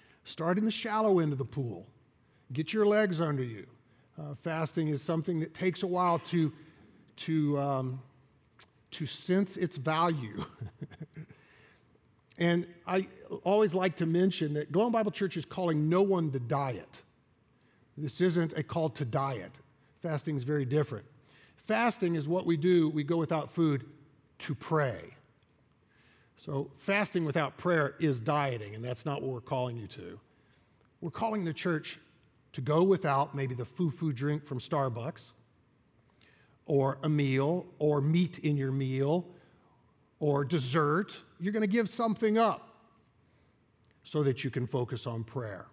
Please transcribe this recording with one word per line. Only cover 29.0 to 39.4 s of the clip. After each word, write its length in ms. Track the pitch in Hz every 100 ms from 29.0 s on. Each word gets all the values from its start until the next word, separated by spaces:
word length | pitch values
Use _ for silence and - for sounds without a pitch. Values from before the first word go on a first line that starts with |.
| 156
not 160 | 139
what 80 | 135
we're 80 | 127
calling 380 | - 135 127 117
you 100 | 104
to. 300 | - 87 104 _ _ _ _ _ _ _ -
We're 100 | 170
calling 340 | - 226 214 165
the 80 |
church 460 | 147 180 156 - - _ _ _ _ _
to 80 | -
go 200 | 131 156
without 540 | 190 196 165 139 143 143
maybe 180 | 135
the 100 | 123
foo-foo 480 | 117 - 170 131 160
drink 320 | 120 143 147
from 160 | 147 127
Starbucks, 760 | - 156 135 113 123 - - - _ _ _ _ _ _ _ _ _ _ _ _ -
or 320 | 143 135 135
a 60 | 156
meal, 580 | 151 139 131 143 180 - -
or 240 | 151 147
meat 380 | 143 170 175 -
in 180 | 151 147
your 140 | 135
meal, 520 | 135 131 131 139 170 180 -